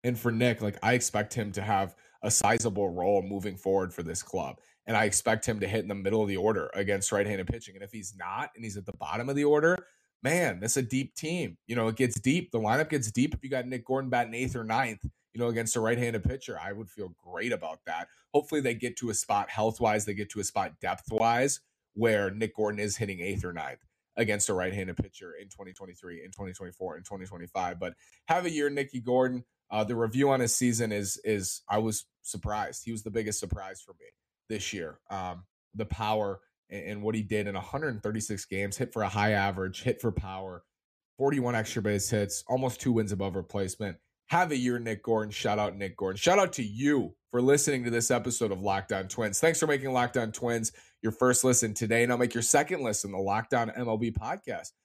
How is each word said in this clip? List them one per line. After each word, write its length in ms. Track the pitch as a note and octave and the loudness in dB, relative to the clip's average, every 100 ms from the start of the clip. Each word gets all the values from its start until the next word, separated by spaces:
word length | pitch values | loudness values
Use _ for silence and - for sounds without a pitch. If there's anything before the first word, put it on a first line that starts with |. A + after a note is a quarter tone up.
| B2 | -2
And 140 | B2 | 0
for 140 | A#2+ | 0
Nick, 280 | A2+ B2 A2+ | 4 4 4
like, 160 | G#2 - | -2 0
I 120 | A2 B2 | 2 4
expect 380 | - G#2 G#2 | 2 0 -2
him 200 | A#2+ G#2 | -2 -4
to 80 | G2 | -4
have 340 | G#2 G2 F#2+ - _ _ | 2 2 2 -6 _ _
a 60 | G2+ | 2
sizable 600 | - G2+ A#2 A2 G2 G2 | 4 4 4 2 0 0
role 320 | F2 F2+ G2+ | 2 4 4
moving 340 | F#2 G2+ G2+ F#2 | 2 -4 -6 -4
forward 380 | G2 G2 F#2 | 2 2 2
for 100 | - | -6
this 180 | D#2+ E2 | -6 -6
club. 380 | - F#2+ C#2+ - _ _ - | -4 -4 -4 -8 _ _ -2
And 120 | A2 | 2
I 80 | A2 | 4
expect 400 | - - A2 - | 2 2 0 0
him 160 | G#2+ | -2
to 60 | F#2 | 0
hit 140 | A2 | -2
in 60 | G#2 | -2
the 80 | G2 | -2
middle 260 | G2 A2 | 0 2
of 60 | G#2 | 2
the 80 | F#2+ | 2
order 340 | G#2 G#2 D2 | 2 2 -2
against 400 | F#2+ G2+ G2 - | -2 0 0 0
right-handed 340 | G#2 G2+ G2 F2+ | 0 0 -2 -4
pitching. 280 | A#2 G#2+ F#2+ | -8 -10 -16
And 80 | G2 | -14
if 80 | |
he's 200 | A2+ F#2+ | -12 -14
not, 360 | G2 F2+ G#2 D3 | -10 -8 -6 -8
and 120 | - A2+ | -8 -10
he's 100 | G2+ | -8
at 100 | F#2 | -10
the 120 | - | -10
bottom 320 | D2 G#2 B2+ | -6 -4 -2
of 80 | C#3 | 2
the 80 | D3 | 4
order, 320 | D3 D#3+ F3+ - _ _ _ | 6 6 2 -2 _ _ _
man, 380 | B2+ E3+ D#3+ F2+ | 0 2 2 0
that's 160 | A2 C#3 | 0 0
a 60 | |
deep 340 | A#2+ C3 C#3 - | 0 0 -2 -6
team. 420 | D#3 F3 C3 - - | -4 -2 -4 -8 -4
You 100 | A#2+ | 0
know, 100 | A2+ | 0
it 80 | A2 | 2
gets 240 | B2 A2+ | 2 2
deep. 320 | C3 E3+ - | 2 2 0
The 80 | A#2 | -2
lineup 300 | G#2+ C3 D#3 | 2 2 2
gets 200 | D3+ G#2+ | 0 0
deep 200 | A2 D3 | 2 0
if 120 | - C3+ | 0 -4
you 40 | |
got 160 | C3 B2 | -4 -4
Nick 200 | B2+ A#2 | -8 -2
Gordon 240 | C3 C3 | -2 2
batting 240 | B2 A2+ | 0 0
eighth 240 | A#2 B2+ A#2 | -2 -4 -4
or 80 | A2 | 0
ninth, 400 | A2+ B2+ G#2 - _ _ | 0 0 -4 -10 _ _
you 60 | A2+ | -2
know, 80 | A#2+ | 0
against 300 | A#2 A2+ A#2+ | 0 0 2
a 20 | |
right-handed 460 | A2 A#2+ A#2+ A2+ A#2 | 2 2 0 0 -2
pitcher. 340 | C3+ - F2+ | -2 -8 -10
I 120 | F2+ | -8
would 160 | G2+ G2+ | -10 -12
feel 260 | - F#2 E2 | -10 -12 -12
great 300 | F2 F2 A#2 | -10 -6 -2
about 260 | G#2 E2 D#2+ - | -2 -4 -10 -8
that. 240 | E2 E2+ _ _ | -8 -8 _ _
Hopefully 260 | D3 D3 D#3 | 0 2 0
they 140 | C3 | 0
get 240 | A2+ A#2+ A#2+ | -2 -4 -4
to 120 | A#2+ | -4
a 40 | |
spot 360 | G#2 - G#2 G2 | -4 2 0 0
health-wise, 540 | A2 A2 A2 A#2 G#2+ | 0 0 2 2 2
they 100 | G2+ | 0
get 160 | G2+ G2+ | -4 -6
to 100 | G#2+ | -4
a 20 | |
spot 380 | G2 G#2+ F2+ D#2+ | -2 -2 -4 -4
depth-wise 800 | F2+ F#2 - A2 A2+ A#2 C#3+ - _ _ _ | -4 -4 -2 2 4 4 2 0 _ _ _
where 360 | G#2 A2+ G#2+ G2 | 2 4 4 2
Nick 280 | G2+ A2 - | -2 -4 0
Gordon 240 | G#2+ G#2 | 0 0
is 160 | G#2+ - | -4 -2
hitting 240 | G#2 F#2 | -4 -4
eighth 240 | F2+ F#2+ F2+ | -4 -4 -4
or 80 | |
ninth 260 | E2+ C#2+ B1 _ _ _ - | -6 -8 -10 _ _ _ -2
against 320 | A2 G#2 - | 0 0 0
a 40 | |
right-handed 440 | F#2+ F#2 G2 F#2 F2 | 0 0 -2 -4 -4
pitcher 380 | G2 - F2+ D2+ | -6 -8 -16 -16
in 60 | G2+ | -18
twenty 240 | - F#2+ | -18 -18
twenty-three, 540 | F#2 F#2+ F2+ F#2 E2+ F2 | -16 -18 -16 -16 -14 -16
in 60 | |
twenty 200 | F#2+ F#2+ | -12 -10
twenty-four, 460 | F2+ F#2 F2 F#2 D#2 | -10 -14 -8 -10 -8
in 60 | |
twenty 220 | F#2+ G2 F#2 | -12 -12 -12
twenty-five. 540 | F#2 F2 F#2 F2+ F2 | -14 -8 -4 -4 -4
But 140 | F#2 - _ _ - | -8 -8 _ _ 0
have 180 | E3+ F3+ | 2 2
a 60 | |
year, 180 | D#3 C#3+ | 0 0
Nicky 300 | C#3+ C3+ B2+ | 0 -4 -6
Gordon. 460 | A#2 B2+ B2+ B2 - _ _ | 2 4 4 0 -10 _ _
Uh, 120 | G#2+ | -2
the 120 | G#2+ A#2 | 0 0
review 340 | A2+ B2 C#3 | 0 4 4
on 100 | C3 | 4
his 160 | A#2+ - | 2 4
season 360 | B2 A2+ A2+ | 2 2 0
is, 280 | G#2 G2 - | 0 -2 -4
is, 400 | G#2+ G#2 F2+ - - | 0 0 -2 -8 -2
I 120 | G#2+ | 0
was 260 | A2 G#2+ - _ | 2 -2 -8 _
surprised. 600 | - G#2 - G#2+ E2+ - A2+ | -10 -6 -4 -2 -4 -6 -8
He 60 | |
was 100 | A2+ | -8
the 80 | A2 | -4
biggest 300 | G#2+ G#2+ G#2 | -4 -2 -4
surprise 420 | F#2 G2+ F#2+ F#2+ | -4 -6 -6 -14
for 120 | - | -20
me 120 | F#2+ - _ _ _ _ | -20 -20 _ _ _ _
this 240 | G#2+ - | -6 -6
year. 280 | G2 D#2+ D2+ _ | -6 -8 -10 _
Um, 360 | G2 F2+ F2 F2+ _ _ | -8 -6 -8 -16 _ _
the 120 | G#2+ G#2 | -8 -6
power 560 | - G#2+ A2 G2+ F#2+ _ _ _ | -2 0 2 0 -4 _ _ _
and, 140 | G2+ | -12
and 180 | E2 G#2 | -8 -4
what 140 | G#2 A2 | 0 0
he 80 | |
did 240 | G#2 G#2+ G2+ | 0 0 0
in 80 | F#2+ | -6
a 60 | |
hundred 420 | F#2+ C#3 D3 A2 | -6 -4 -4 -4
thirty-six 420 | G#2+ A2 G#2+ G2+ - | -4 -4 -4 -6 -4
games, 320 | G2 G2+ - | -4 -4 -4
hit 160 | B2 | -4
for 80 | A2+ | -2
a 80 | G2+ | 0
high 220 | G#2 G#2 | 2 4
average, 500 | G#2 G2 F#2+ F#2+ - | 4 2 0 -4 -2
hit 180 | B2 - | -2 0
for 120 | A#2 | 0
power, 520 | F#2+ F#2+ F#2+ F#2+ F2+ _ _ _ _ _ - | -2 -6 -8 -10 -12 _ _ _ _ _ 0
forty-one 380 | C#3 D3 B2 A#2 | 2 2 2 0
extra 260 | A2 A#2 | 0 -2
base 280 | G#2 G2+ - | 0 0 2
hits, 340 | G#2+ G2+ - - | 0 0 -4 -2
almost 340 | B2+ C3 - | 0 0 -2
two 100 | C3+ | 2
wins 200 | A2+ G#2+ | 2 2
above 240 | G2 F#2+ E2+ | -2 -2 -4
replacement. 640 | - G2+ F#2+ - G#2 E2+ _ _ _ | -4 -4 -4 -4 -8 -8 _ _ _
Have 240 | E3+ F3+ | 2 2
a 60 | C#3 | 2
year, 200 | B2 A#2+ | 0 0
Nick 240 | A#2 G#2 | -2 -4
Gordon. 300 | - A2 G#2+ | 2 2 2
Shout 260 | G#2 A2 G#2 | -2 0 0
out 180 | G#2 G2 | 0 -2
Nick 220 | G2 - | -8 -4
Gordon. 200 | F#2+ G2 | -4 2
Shout 200 | - G3 | 4 6
out 160 | F#3+ | 4
to 100 | F3+ | 0
you 520 | A2 G#2+ C#3+ D3 F#2 - _ | -6 0 2 2 0 -6 _
for 100 | B2 | 2
listening 420 | B2+ C#3+ D3 C3+ | 6 6 4 0
to 60 | A#2+ | 0
this 220 | A#2 A2+ | 0 2
episode 400 | B2 B2+ A#2 A2 | 2 0 -2 -2
of 100 | F#2+ | 0
Locked 320 | G2+ G2 F#2 | 0 0 -2
On 140 | G2 F#2+ | -4 -4
Twins. 320 | - G#2+ G2 | -4 -2 2
Thanks 200 | D#3+ D#3+ | 2 4
for 60 | D#3 | 2
making 260 | C#3 C3+ | 2 2
Locked 260 | B2+ B2 B2+ | 2 2 0
On 140 | A2+ | -2
Twins 400 | - A#2+ A#2 A2 - - _ | -2 0 0 -2 -8 -20 _
your 100 | A2 | -4
first 320 | A2 B2+ A#2+ | 4 4 6
listen 300 | C3 A#2+ A2+ | 6 4 2
today. 320 | G#2 A2 A#2 A#2+ | 0 2 4 4
Now 120 | A#2+ | 4
make 180 | B2 A#2+ | 2 2
your 80 | |
second 400 | A#2+ C#3+ D3 F3+ | 4 4 4 -2
listen 280 | B2+ G#2 G2+ | -2 -2 -4
the 60 | F#2+ | -2
Locked 380 | G2 G#2 A2+ B2+ | 0 0 2 0
On 160 | A2+ | 0
M 160 | - A#2+ | -2 -2
L 100 | A2 | 0
B 140 | A#2 | 0
podcast. 600 | A2 A2 F#3+ - F#2 E2 _ | -2 -6 -8 -8 -10 -10 _